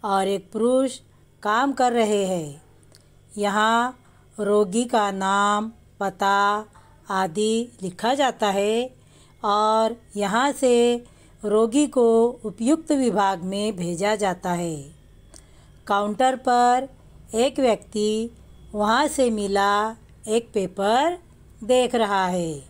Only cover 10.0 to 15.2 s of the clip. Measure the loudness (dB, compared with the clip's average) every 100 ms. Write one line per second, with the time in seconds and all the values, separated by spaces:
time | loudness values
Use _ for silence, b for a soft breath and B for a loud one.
10 | -12 -6 -2 0 -2 0 2 4 4 0
11 | -6 b b b -2 2 2 2 2 2
12 | 4 4 2 0 -12 -6 0 0 0 0
13 | 0 0 0 -2 -4 -4 -4 -4 -6 -2
14 | -2 0 -2 -4 -4 -4 -4 -8 -12 -20
15 | -20 -20